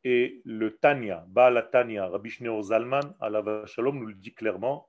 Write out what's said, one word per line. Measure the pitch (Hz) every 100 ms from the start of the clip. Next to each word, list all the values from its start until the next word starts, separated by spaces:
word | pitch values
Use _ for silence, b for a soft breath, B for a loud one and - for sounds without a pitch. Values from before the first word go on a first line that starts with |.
Et | 127 123 127 - 117
le | 110 110 -
Tanya, | 147 143 110 85 87
Baal | 98 123 120 113
Tanya, | 127 120 107 92
Rabbi | 98 113
Shneur | - 120 110
Zalman, | 98 110 123 135 143 -
alav | 110 107 104 107 107
shalom, | - 127 143
nous | 110
le |
dit | 98 101
clairement | - 110 92 117 147